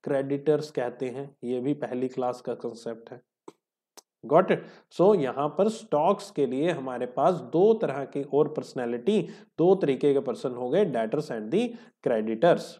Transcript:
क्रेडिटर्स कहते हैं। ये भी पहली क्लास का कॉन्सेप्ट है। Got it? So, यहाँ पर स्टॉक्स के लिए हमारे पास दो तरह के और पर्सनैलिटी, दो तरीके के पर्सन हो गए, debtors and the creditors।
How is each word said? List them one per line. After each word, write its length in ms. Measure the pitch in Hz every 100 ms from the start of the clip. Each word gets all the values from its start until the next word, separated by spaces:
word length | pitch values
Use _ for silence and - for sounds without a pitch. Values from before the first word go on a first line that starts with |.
क्रेडिटर्स 680 | - 139 135 139 139 147 -
कहते 380 | - 123 120 127
हैं। 280 | 123 143 _
ये 160 | 120 123
भी 140 | 127
पहली 340 | 147 123 123 127
क्लास 320 | 127 123 120
का 140 | -
कॉन्सेप्ट 560 | 117 123 113 - 113 -
है। 120 | 123 _ _ - _ _ _ _ - _ _ 113
Got 200 | 151 190
it? 120 | 180 - - _ -
So, 200 | 180 202
यहाँ 280 | 131 120 151
पर 200 | 165 208
स्टॉक्स 640 | 220 - 147 165 196 -
के 160 | - 135
लिए 240 | 127 165
हमारे 360 | 160 131 123 123
पास 280 | - 156
दो 400 | 180 - 160 202
तरह 300 | 220 151 135
के 180 | 135 147
और 260 | 135 139 147
पर्सनैलिटी, 800 | 147 131 135 120 120 120 208 143 - - -
दो 160 | 170
तरीके 380 | 190 175 131 147
के 80 | 139
पर्सन 300 | 127 110 135
हो 200 | 123 123
गए, 160 | 165 202
debtors 420 | 123 110 143 151
and 220 | 120 107
the 180 | 170 240 233 - _ 139
creditors। 560 | 113 110 113 170 151 - -